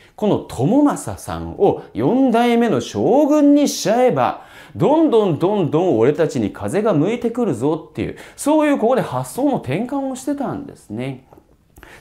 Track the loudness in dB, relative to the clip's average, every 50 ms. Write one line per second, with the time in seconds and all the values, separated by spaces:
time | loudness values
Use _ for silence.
0 | -20 _ _ -4 0 0 0 0 -2 -8 -6 -2 0 2 2 4 2 2 0 -2
1 | -6 -10 -10 -10 -10 -10 -8 -8 -8 -10 -2 2 2 2 2 0 -8 -10 -6 -2
2 | 0 0 2 2 2 2 2 2 2 2 2 2 2 2 0 -2 -2 -4 -4 -2
3 | 0 2 4 2 4 4 4 4 4 4 4 4 2 0 -2 -4 -2 0 2 2
4 | 2 2 2 2 0 -2 -2 -6 -14 -20 -20 -20 -20 -18 -4 0 2 2 4 4
5 | 4 4 4 2 2 2 0 0 0 0 0 0 -2 0 0 0 2 2 2 4
6 | 4 2 4 2 -2 0 0 -2 -2 -2 -4 -6 -8 -4 -2 0 0 2 2 2
7 | 2 0 -2 -2 -4 -4 -2 -2 -2 -2 -2 -2 -2 -2 -2 -2 -6 -12 -8 -6
8 | -6 -6 -8 -12 -18 -20 -16 -6 0 2 2 2 4 2 2 2 2 0 0 0
9 | -2 -4 -6 -6 -8 -6 -6 -2 -2 -2 -2 -2 -4 -4 -4 -4 -4 -6 -6 -6
10 | -6 -6 -8 -8 -6 -6 -6 -4 -6 -6 -6 -10 -10 -14 -18 -20 -16 _ -10 -8
11 | -8 -8 -10 -12 _ _ -20 -20 _ _ _ _ _ _ _ -20 -20 -20 -20 -6